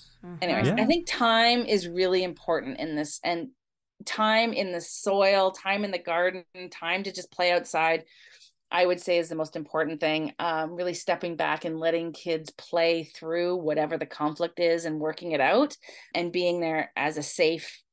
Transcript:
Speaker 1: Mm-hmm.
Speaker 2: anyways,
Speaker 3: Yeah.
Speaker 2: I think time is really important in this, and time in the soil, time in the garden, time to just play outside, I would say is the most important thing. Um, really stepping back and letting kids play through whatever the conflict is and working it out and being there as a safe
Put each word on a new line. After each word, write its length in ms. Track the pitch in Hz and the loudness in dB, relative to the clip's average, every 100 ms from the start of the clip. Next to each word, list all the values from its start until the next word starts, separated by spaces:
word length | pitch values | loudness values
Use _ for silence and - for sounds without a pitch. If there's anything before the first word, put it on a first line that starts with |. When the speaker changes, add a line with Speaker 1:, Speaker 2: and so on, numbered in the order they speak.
| - _ 175 | -20 _ -16
Speaker 1:
Mm-hmm. 120 | 170 | -6
Speaker 2:
anyways, 260 | 180 123 120 | -2 2 2
Speaker 3:
Yeah. 80 | 214 | 2
Speaker 2:
I 80 | 220 | 4
think 200 | 339 339 | 2 0
time 580 | - 233 226 233 240 233 | 0 4 6 4 4 2
is 220 | 202 175 | 0 0
really 340 | 175 185 185 | 0 2 2
important 560 | 185 165 - 160 139 - | 0 -4 -2 -2 -2 -6
in 160 | 160 151 | -4 -4
this, 240 | 151 - - | -4 -4 -4
and 260 | 170 160 - _ _ _ - - | -4 -6 -12 _ _ _ -14 -6
time 480 | - 214 220 226 | 0 2 4 2
in 200 | - 190 | 0 -2
the 80 | 175 | -4
soil, 680 | 170 - - 196 196 196 190 | -6 -4 0 4 6 6 4
time 320 | 185 190 202 202 | 0 -2 -2 -2
in 60 | |
the 80 | 185 | -4
garden, 460 | 175 165 180 180 175 185 180 | -2 0 0 0 -8 -14 -14
time 320 | - 165 185 196 | -8 -4 -4 -4
to 80 | |
just 180 | 180 175 | -8 -8
play 180 | - 180 | -2 2
outside, 520 | 175 175 165 160 165 - _ - - _ _ _ | 2 0 0 2 2 -4 _ -20 -20 _ _ _
I 140 | 175 180 | 2 2
would 160 | 180 | 2
say 180 | 185 175 | 2 0
is 100 | 165 | 0
the 80 | 160 | -4
most 180 | 156 165 | -6 -6
important 440 | 151 156 151 156 | -4 -2 -2 -2
thing. 340 | 156 156 156 - | 0 0 -2 -4
Um, 320 | 170 160 160 175 | -2 -2 -2 -4
really 180 | 180 | -4
stepping 440 | 175 - 175 180 160 | -4 -2 -2 -2 -2
back 280 | 156 156 170 | -2 -2 -4
and 140 | 160 | -2
letting 340 | 165 165 170 | 0 0 -2
kids 380 | 151 180 160 156 | -8 -4 -4 -6
play 540 | - - 170 170 165 156 | -16 -4 0 2 2 -2
through 520 | - 160 170 175 180 | -10 -6 -2 0 -2
whatever 400 | 156 151 151 160 | -2 0 0 -2
the 100 | 156 | -6
conflict 520 | - 151 151 170 - | -4 -4 -2 -4 0
is 260 | 170 165 165 | 2 2 0
and 140 | 156 | -4
working 320 | 156 156 175 | -4 -4 -4
it 80 | 151 | 2
out 360 | 135 202 294 - - - - - | 4 4 2 -2 -20 -20 -8 -4
and 180 | 175 | -2
being 280 | 180 180 175 | 0 0 0
there 320 | 165 156 - - | 0 -2 -2 -2
as 200 | 143 151 | -2 -2
a 60 | |
safe 600 | 143 - 160 170 - - _ | -4 2 2 2 -4 -16 _